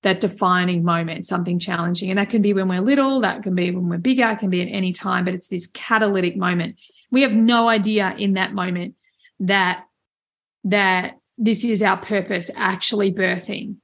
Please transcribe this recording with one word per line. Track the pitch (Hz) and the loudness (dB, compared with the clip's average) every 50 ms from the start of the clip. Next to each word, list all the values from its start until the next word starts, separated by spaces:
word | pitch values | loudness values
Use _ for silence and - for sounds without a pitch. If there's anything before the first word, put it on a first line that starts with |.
that | - 196 190 190 | 2 0 0 2
defining | - 196 196 - 202 185 180 180 180 180 180 175 | 0 -4 -2 0 0 2 2 2 2 2 0 0
moment, | 170 170 170 170 165 165 165 165 175 | 0 0 0 0 -2 -4 -6 -8 -6
something | - 185 180 175 170 175 175 | -4 -4 -2 -2 -2 -2 -4
challenging. | 170 - 180 170 170 170 175 170 202 185 | -2 -4 -4 -2 -2 -2 -2 -2 -2 -2
And | 190 202 | 0 0
that | 202 220 | 0 0
can | - 220 | 2 2
be | 202 208 202 | 2 4 2
when | 190 190 190 | 2 0 0
we're | 185 180 | 0 0
little, | 190 233 285 277 269 269 269 262 | 2 2 2 2 2 2 2 0
that | 226 190 - - | 0 0 -2 -4
can | 208 196 180 | -4 -2 0
be | 180 180 175 | 0 0 0
when | 180 185 180 175 | -2 -2 -2 -2
we're | 170 175 | -2 -2
bigger, | 175 254 262 254 240 226 | 0 0 2 2 2 0
it | 220 220 | 0 -2
can | - 190 | -2 -2
be | 180 180 | 0 0
at | 180 - | -2 -2
any | - 196 190 185 180 | -4 -2 -2 -2 -4
time, | - - 196 190 185 180 | -4 -4 -2 -2 0 0
but | 180 185 | -2 -4
it's | 180 - - | -6 -8 -8
this | 196 175 175 | -8 -8 -8
catalytic | - _ - - - 233 214 214 202 202 190 180 175 175 196 | -10 _ -14 -4 -2 0 2 2 2 2 2 0 0 -2 -2
moment. | 180 180 180 175 170 170 - _ - - _ _ _ _ | -2 0 0 0 -2 -4 -8 _ -20 -20 _ _ _ _
We | - 254 | 2 2
have | 277 254 208 | 4 4 4
no | 220 220 226 240 233 233 233 | 4 4 6 4 4 4 4
idea | 226 220 196 214 214 208 202 185 - | 2 2 2 2 2 2 0 0 -2
in | - 202 196 | -2 0 0
that | 190 185 190 - - | 2 0 0 -2 -2
moment | 196 180 185 180 175 175 - - _ _ _ _ _ _ - _ _ | -4 -4 -4 -4 -4 -6 -8 -10 _ _ _ _ _ _ -20 _ _
that, | 190 180 196 196 190 180 180 - - _ _ _ _ _ _ _ _ _ _ _ _ _ _ _ _ | -2 0 2 2 2 2 0 -4 -8 _ _ _ _ _ _ _ _ _ _ _ _ _ _ _ _
that | 196 190 208 196 190 185 185 180 - - _ _ _ _ | 0 2 2 4 4 2 0 -2 -4 -10 _ _ _ _
this | - 226 220 220 214 233 | -2 0 0 2 2 0
is | 240 220 190 | 0 0 2
our | 208 196 190 185 | 2 2 0 0
purpose | - - 214 196 185 190 202 175 175 - - | -2 -2 -2 -2 -2 -2 -4 -6 -4 -6 -6
actually | - 214 185 190 180 - - 233 208 202 196 | -2 -2 -2 -2 -2 -4 -2 0 2 2 0
birthing, | 180 202 185 185 180 180 - - 202 175 - 202 202 - | 2 0 0 0 0 -2 -6 -8 -10 -8 -8 -10 -12 -14